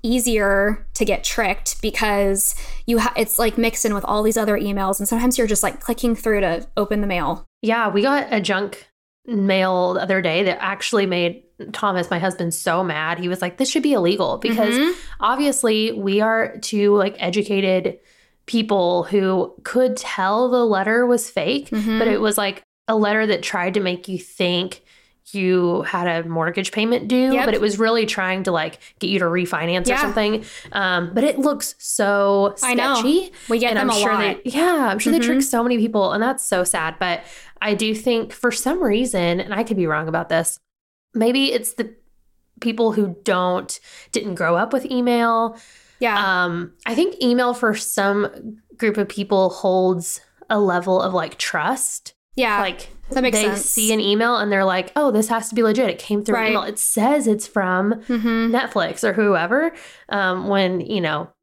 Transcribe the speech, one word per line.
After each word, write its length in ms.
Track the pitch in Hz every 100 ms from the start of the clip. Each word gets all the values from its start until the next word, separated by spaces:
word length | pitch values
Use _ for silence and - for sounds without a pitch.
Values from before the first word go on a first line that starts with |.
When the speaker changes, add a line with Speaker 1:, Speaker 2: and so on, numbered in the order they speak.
Speaker 1:
easier 840 | 226 247 240 220 202 196 202 214 -
to 100 | -
get 200 | 202 190
tricked 560 | - - 202 202 - -
because 760 | 220 - 214 202 202 196 - - - - -
you 120 | 233
ha-, 140 | 233 -
it's, 220 | 220 202
like, 180 | 226 220
mixed 260 | 226 -
in 100 | 220
with 100 | 202
all 180 | - 208
these 140 | 214 226
other 200 | 214 202
emails, 400 | 202 202 190 190
and 100 | 202
sometimes 280 | 226 247 254
you're 80 | 220
just, 160 | 208
like, 180 | - 269
clicking 340 | - 233 240
through 280 | 220 226 208
to 240 | 185 165 - -
open 240 | 202 208
the 60 | 202
mail. 380 | 175 139 - - _
Speaker 2:
Yeah, 260 | 220 226 214
we 140 | 196
got 240 | 247 285 -
a 100 | 220
junk 460 | 190 190 202 - - _ _ _ -
mail 680 | 220 196 190 185 180 180
the 80 | 185
other 180 | 180 190
day 220 | 175 165
that 140 | 196 -
actually 460 | - 196 - 214 190
made 360 | 175 170 175 _ _ -
Thomas, 380 | - 208 185 170
my 80 | 175
husband, 340 | 190 180 170
so 320 | 165 - 170
mad. 340 | 185 151 156 170
He 100 | 180
was 120 | 180
like, 160 | 185 -
"This 140 | -
should 120 | 320
be 100 | 294
illegal," 420 | 254 175 202 147 139
because 360 | 226 226 226
Speaker 1:
Mm-hmm. 180 | 240 311 359 - -
Speaker 2:
obviously 720 | 208 262 285 269 233 214 220
we 280 | 220 196 196
are 360 | 214 220 226 -
two, 340 | - 208 202 202
like, 200 | 196 202
educated 800 | 180 190 208 196 190 185 185 - _ _ _ _ -
people 580 | 233 214 202 175 180
who 500 | 170 202 190 190 - -
could 340 | - 247 254 -
tell 540 | - - 190 214 254
the 160 | 247 233
letter 400 | 196 196 233 247
was 240 | 240 -
fake, 400 | - 160 277 285
Speaker 1:
Mm-hmm. 280 | 220 214 220
Speaker 2:
but 100 | 233
it 120 | 214
was, 160 | 220 208
like, 260 | 202 202 _ _ -
a 60 | 220
letter 300 | 208 214 220
that 160 | 196
tried 300 | - 196 180
to 60 | 196
make 260 | 185 180 190
you 100 | 185
think 640 | - - 180 175 185 - _ _ _ _ -
you 480 | 202 185 185 175 170
had 240 | 151 185 175
a 220 | 165 165
mortgage 420 | 165 165 170 185
payment 380 | - 220 240 208
due, 240 | 254 262
Speaker 1:
Yep. 140 | 262 254
Speaker 2:
but 80 |
it 60 | 208
was 180 | 208 202
really 260 | 226 233
trying 380 | 214 - 185 185
to, 100 | 190
like, 260 | 170 160 - - _
get 100 | 185
you 100 | 196
to 40 |
refinance 640 | 170 180 175 160 165 180 254
or 40 |
Speaker 1:
Yeah. 100 | 254
Speaker 2:
something. 420 | 285 233 208 220 220 - -
Um, 400 | - 190 180 170
but 100 | 196
it 140 | 285 269
looks 360 | 277 247 - -
so 760 | - - 202 202 202 202 202 202
Speaker 1:
I 120 | 247
know. 200 | 240 254 254
Speaker 2:
sketchy. 360 | 247 330 370 - -
Speaker 1:
We 100 | 233
get 120 | 240
Speaker 2:
And 80 | 214
Speaker 1:
them 120 | 254
Speaker 2:
I'm 60 | 214
Speaker 1:
a 40 |
Speaker 2:
sure 120 | 208
Speaker 1:
lot. 80 | 214
Speaker 2:
they, 200 | 202 - 247
yeah, 380 | 269 349 330 247
I'm 80 | 202
sure 140 | 233
they 60 | 226
Speaker 1:
Mm-hmm. 60 | 240
Speaker 2:
trick 160 | 262
so 200 | 269 233
many 160 | 240 240
people, 340 | 226 214 190
and 100 | 202
that's 220 | 233 262
so 180 | - 185
sad. 340 | 180 180 160 160
But 220 | 180 165 - - - -
I 100 | 214
do 220 | 208 220
think 400 | 214 254 233 226
for 180 | - 240
some 320 | 233 262 349
reason, 560 | 285 208 254 196 175 175
and 140 | 196
I 80 | 196
could 140 | 226 196
be 80 | 170
wrong 220 | 151 160
about 200 | 165 170
this, 320 | 165 165 - _ _ _ _ _
maybe 380 | 226 226 262 269
it's 200 | 240 214
the 220 | - 220 - _ _ _ _ _ -
people 320 | 233 220 226
who 240 | 214 202 170
don't, 560 | - 185 180 180 - - - - -
didn't 220 | - 208
grow 220 | 175 165 170
up 180 | 226
with 100 | 269 262
email. 680 | 254 247 240 233 226 226 226 - - _ _
Speaker 1:
Yeah. 440 | 233 208 196 185
Speaker 2:
Um, 280 | 180 170 175 _
I 100 | 233
think 260 | 233 359 -
email 320 | 254 240 247
for 200 | 240 220
some 840 | 214 - - 196 202 202 - 220 214 _ -
group 220 | 220 214
of 100 | 202
people 400 | - 202 196 185
holds 720 | 180 196 185 185 185 170 - _ _ -
a 100 | 214
level 400 | 202 175 180 185
of, 140 | 190
like, 240 | 180 160 -
trust. 720 | - 175 160 262 - - - _ _ -
Speaker 1:
Yeah. 240 | 233 202
Speaker 2:
Like, 280 | 196 185 - - -
Speaker 1:
That 120 | 262
makes 160 | 254 214
Speaker 2:
they 60 |
Speaker 1:
sense. 200 | 208 202
Speaker 2:
see 280 | - - 214
an 80 | 220
email 360 | 196 208 233 233
and 120 | 208
they're 140 | 196
like, 260 | 190 185 185 -
"Oh, 160 | 294
this 160 | 214 220
has 200 | 226 220
to 40 |
be 80 | 226
legit. 260 | 226 214 233
It 100 | -
came 240 | - 208
through 100 | 208
Speaker 1:
Right. 160 | 226 220
Speaker 2:
email. 120 | 214
It 160 | - 208
says 480 | - - 226 294 226
it's 180 | 214 -
from 560 | 214 185 180 196 220 220
Speaker 1:
Mm-hmm. 440 | 240 226 226 226
Speaker 2:
Netflix 520 | 240 - 214 165 -
or 80 | 226
whoever." 600 | 190 208 180 175 254 330 320 - - -
Um, 400 | 202 185 185 185
when, 320 | 196 185 185
you 200 | - 208
know 280 | 165 151 165 _